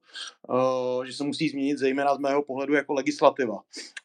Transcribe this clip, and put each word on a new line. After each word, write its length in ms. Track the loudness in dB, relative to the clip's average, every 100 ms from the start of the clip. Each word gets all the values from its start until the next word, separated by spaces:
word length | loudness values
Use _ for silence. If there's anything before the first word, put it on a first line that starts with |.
| _ -14 -14 -14 -2
eh, 560 | 0 2 0 -2 -2 -4
že 80 |
se 100 | -4
musí 260 | -4 -2 -2
změnit 280 | 0 -2 0
zejména 380 | 0 2 2 2
z 40 |
mého 240 | 2 2
pohledu 300 | 0 -4 0
jako 200 | 0 0
legislativa. 680 | -2 -2 4 4 4 0 -4 -10 -16 -16 -14